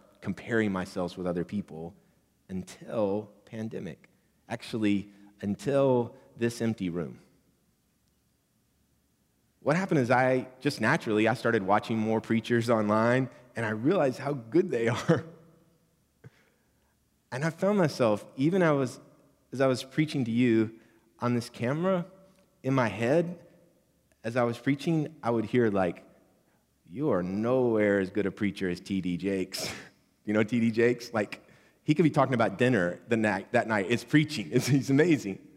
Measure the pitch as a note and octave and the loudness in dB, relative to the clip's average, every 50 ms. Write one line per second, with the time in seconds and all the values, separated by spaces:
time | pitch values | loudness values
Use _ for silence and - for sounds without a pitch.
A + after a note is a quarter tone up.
0 | _ _ _ _ - G#2 F2+ - - - A#2+ A2+ A2 G#2 F#2+ F#2 F#2 F#2 - F#2+ | _ _ _ _ -8 -8 -8 -8 -6 -2 0 0 0 0 -2 -4 -6 -6 -6 -6
1 | F2+ E2+ - F#2+ F2+ F2+ F2 F2+ E2+ - G#2 G2+ F2+ - D#2 D#2+ E2 E2+ - _ | -6 -6 -6 -6 -4 -4 -4 -4 -4 -4 -6 -8 -8 -8 -10 -12 -12 -14 -14 _
2 | _ _ _ _ _ _ _ _ _ - F#2+ F#2 F2 - - - - - - A#2 | _ _ _ _ _ _ _ _ _ -12 -10 -10 -10 -12 -16 -20 -14 -8 -4 -2
3 | G#2 G2 G2 G#2+ G#2+ G#2+ - _ _ - A#2 A2 A2 A2 - - - E2+ D2 - | 0 0 0 -2 -6 -8 -16 _ _ -14 -12 -10 -10 -10 -10 -10 -10 -12 -14 -16
4 | _ _ _ _ _ _ _ _ _ - A2+ - - - - A2+ G#2+ G#2 G2+ G2 | _ _ _ _ _ _ _ _ _ -12 -12 -12 -10 -8 -4 -2 0 2 0 0
5 | G2 - - - - - - - - G2+ G2+ - - C#3+ C#3 C#3 C#3 C3+ B2+ B2 | -2 -6 -16 -20 -20 -20 -14 -8 -6 -6 -6 -4 -2 -2 0 2 4 4 2 2
6 | A#2+ A#2+ - - - - - - A#2 A#2+ A#2 - A#2 A2+ A2 - F#2+ F2 E2 F2 | 0 -2 -8 -18 -20 -20 -6 -2 -2 -2 -2 -2 -4 -4 -2 -2 -4 -4 -4 -4
7 | D#2 C2 B1 - - _ _ _ _ _ _ _ _ _ _ _ _ _ _ _ | -6 -8 -10 -16 -20 _ _ _ _ _ _ _ _ _ _ _ _ _ _ _
8 | _ _ _ _ _ _ _ _ _ _ _ _ _ _ _ _ _ _ _ _ | _ _ _ _ _ _ _ _ _ _ _ _ _ _ _ _ _ _ _ _
9 | _ _ _ _ _ _ _ _ _ _ _ _ - B2 D3+ F3+ F#3+ F#3+ F3+ D3 | _ _ _ _ _ _ _ _ _ _ _ _ -2 0 0 0 0 0 2 2
10 | B2 A2 B2+ B2 C3 B2+ C3 C3 A#2 - - - - D3 C#3+ - A2 A#2 D3 - | 4 4 4 4 4 4 2 0 -2 -6 -8 -6 -4 -4 -2 0 0 0 0 0
11 | - A#2+ G#2 G#2+ A2 A2 A2 - - A#2+ A#2 A2 F#2+ F#2+ G2+ G#2+ - - A#2 A2 | 0 0 2 2 2 2 2 0 0 0 0 2 2 2 2 2 2 0 -2 -2
12 | G#2+ A2 A2 A2+ - - A#2 A2+ - - A#2+ A#2 A2+ A#2+ A#2 A2 G#2+ G#2 G#2 A2 | 0 0 0 -2 0 0 0 0 0 0 0 0 2 2 2 2 2 2 2 4
13 | A2+ A#2+ B2 C3 C3 B2+ - - - - - A#2 A#2 G#2+ A2 A2 A#2 D3 G3+ F3+ | 4 4 2 2 0 -2 -8 -14 -20 -14 -8 -6 -4 -4 -4 -2 0 0 2 2
14 | D3 C3 B2 - C3 C#3+ D3 C3 A2+ A2+ A2 E3+ F#3+ F3 C3 A#2 A#2 A2+ A#2 - | 2 0 -2 -4 -6 -6 -6 -6 -6 -2 0 0 0 0 0 -2 0 0 -2 0
15 | - - E3 B2+ - - - - - - _ _ _ _ _ _ _ _ _ _ | 2 2 2 2 0 -6 -16 -20 -20 -20 _ _ _ _ _ _ _ _ _ _
16 | _ _ _ _ - - _ _ _ _ _ _ _ _ _ _ _ _ _ _ | _ _ _ _ -20 -20 _ _ _ _ _ _ _ _ _ _ _ _ _ _
17 | _ _ _ _ _ _ - B2 D3+ E3 D#3 - F#3+ G3 G#3+ G3+ F3 C#3+ - - | _ _ _ _ _ _ -8 -4 -4 -4 -4 -2 0 2 2 4 2 2 2 2
18 | B2 A2 G#2 G2+ - - - C3 C3+ E3 F#3 F#3+ F3 D#3+ D3 C#3 C3 A#2+ - - | 2 2 2 0 -4 -8 -4 -2 0 2 2 4 4 4 2 2 0 -2 -6 -10
19 | - - _ _ _ _ _ _ _ _ - B2 C3+ C3 B2+ A#2+ - - - - | -20 -20 _ _ _ _ _ _ _ _ -2 0 2 2 2 0 -4 -4 -2 -2
20 | D#3+ D3+ - C#3+ B2 A2+ A2+ A#2+ B2+ A#2+ A2 A2+ A2 A2 - - - _ _ _ | 0 0 0 -2 -2 0 2 2 4 4 4 4 2 0 -2 -10 -20 _ _ _
21 | _ _ _ - A#2+ B2 A#2+ A#2+ A#2+ - - - A2 A#2+ C#3+ D#3 F3+ F#3+ F#3+ F3 | _ _ _ -4 -2 0 0 -2 -2 -6 -8 -6 -4 -4 -2 -2 0 0 0 -2
22 | F3 - - - - - _ _ _ _ _ _ - C3 C3+ C3+ A#2+ G#2+ F#2+ G2+ | -2 -6 -12 -20 -20 -20 _ _ _ _ _ _ -4 0 0 2 2 0 0 -2
23 | A#2 A#2+ D3 E3+ F3 F3 F3+ - - - _ _ _ _ _ _ _ _ _ _ | 0 2 2 2 2 0 -6 -14 -18 -20 _ _ _ _ _ _ _ _ _ _
24 | _ _ _ _ - A2+ A#2 B2+ A#2+ A#2+ A#2 - - - C#3+ C#3 - F3 E3 D#3 | _ _ _ _ -10 -4 -2 0 0 0 -2 -2 -2 -2 -2 0 0 -2 -2 -2
25 | D3 - - - - A#2 A#2+ A2+ G#2+ G#2+ - B2 A#2+ A2 G2 G2 F#2 F2 E2+ - | -2 -4 -8 -6 -4 -2 0 0 0 0 2 2 2 4 2 2 0 0 -2 -6
26 | - - - _ _ _ _ _ _ _ _ _ _ _ _ _ _ E2 E2+ A#2 | -12 -20 -20 _ _ _ _ _ _ _ _ _ _ _ _ _ _ -14 -8 -4
27 | D3+ D3+ G#2+ F2+ F2+ F2+ F#2+ G#2 A2 A#2+ B2+ C3 B2 A#2+ A2+ G#2+ G#2+ G2+ G2+ G2+ | -2 0 0 0 0 -2 -4 -2 -2 0 2 2 2 2 2 4 4 4 4 2
28 | F#2+ F#2 - G#2+ F#2+ F#2+ - - G#2+ G2 F2+ - F#2+ F2+ F2 F2 - - G2 F#2+ | 0 0 -2 -2 -2 -2 -2 -2 -2 -2 -2 -2 -4 -4 -4 -4 -6 -4 -4 -4
29 | E2+ F2+ F2 E2 F2+ G2 G2 F#2+ F2+ - - - - - - - - - _ _ | -2 -2 -4 -4 -2 -2 -2 -4 -4 -6 -8 -10 -10 -10 -10 -12 -16 -20 _ _
30 | _ _ _ _ _ G#2+ G#2+ G#2+ A2 G2+ B2 A#2+ A2+ A#2 G#2+ A2+ A#2 B2 A#2+ - | _ _ _ _ _ -2 0 0 0 0 0 0 0 2 2 2 2 2 2 0
31 | - - - G#2+ G2+ - - - - - - _ _ _ _ _ _ - D3+ - | -6 -6 -4 -4 -4 -4 -6 -14 -18 -20 -20 _ _ _ _ _ _ 0 2 4
32 | E3 D3 - D3 C3+ B2+ C3+ A2+ A2+ G2 F#2+ F2+ B2 B2+ B2+ G2+ F2 F2 F2 - | 2 2 4 2 2 2 2 2 0 0 0 2 2 2 4 2 2 0 -2 -6
33 | - - A#2 A2+ A2 G#2+ F#2+ G2 G2 - - A#2+ G#2 A2 A2 G#2 F#2+ G2 A#2+ A#2 | -6 -2 0 0 2 0 0 -2 -2 -2 0 0 0 0 0 -2 0 0 -2 -2
34 | - - - D3+ D3+ D3 - A2 C3+ - A#2 C3 - B2 C3+ C#3 A2+ C3+ C#3 C#3 | 0 2 2 2 2 2 -2 -8 -4 -2 -2 0 2 2 2 2 2 2 2 4
35 | D#3+ F3+ D#3 C3 - G2 F#2+ - - - - | 4 4 2 2 0 -4 -8 -10 -12 -20 -20